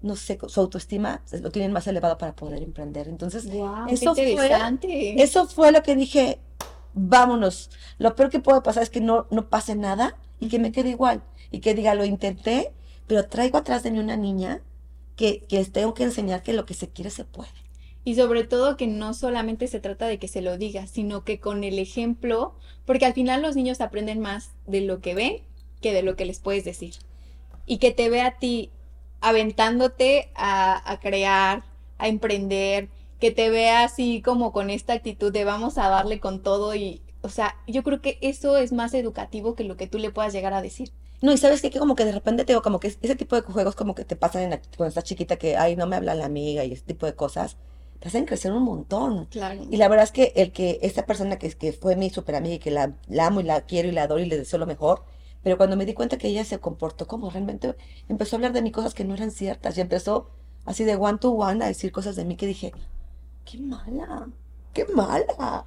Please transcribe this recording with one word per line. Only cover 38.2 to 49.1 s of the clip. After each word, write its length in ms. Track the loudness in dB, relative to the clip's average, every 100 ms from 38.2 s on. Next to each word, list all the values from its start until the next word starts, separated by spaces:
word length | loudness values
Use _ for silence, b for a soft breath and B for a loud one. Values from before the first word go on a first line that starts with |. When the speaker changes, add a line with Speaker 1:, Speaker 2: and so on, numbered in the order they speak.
Speaker 2:
eso 360 | -4 -2 2 2
es 140 | 2
más 220 | -2 -2
educativo 600 | -2 -4 -6 -8 -6 -6 -4
que 80 | -8
lo 100 | -8
que 120 | -8
tú 100 | -4
le 140 | -4
puedas 220 | -2 -2
llegar 200 | -2 -2
a 80 | -4
decir. 300 | -6 -10 -12 -14 b b
Speaker 1:
No, 100 | 4
y 40 | 8
¿sabes 240 | 6 6
qué? 100 | 2
Que 80 | 0
como 160 | 2 4
que 100 | 2
de 60 |
repente 340 | 2 0 0 4
te 80 |
digo, 80 | 4
como 180 | 4 0
que 80 | -2 -2
ese 140 | -2 -2
tipo 200 | 0 0
de 60 |
juegos 340 | 0 0 0 0
como 200 | -4 -4
que 100 | -8
te 100 | 0
pasan 280 | 0 0
en 60 | -2
la, 100 | -4 -8 -4
cuando 120 | -2
estás 140 | -2
chiquita, 320 | -6 -6 -4 -2
que, 200 | 0 2
"Ay, 180 | 2 2
no 120 | 0
me 80 | 0
habla 180 | 0 -2
la 100 | -2
amiga", 380 | -2 -2 -2
y 100 | -4
ese 100 | -6
tipo 220 | -10 -6 -6
de 80 | -4
cosas, 420 | -4 -4 -6 -10 b b b b
te 80 | -4
hacen 180 | -4 -2
crecer 260 | -2 -2
un 100 | 0
montón. 680 | 0 -2 -4 -2 -2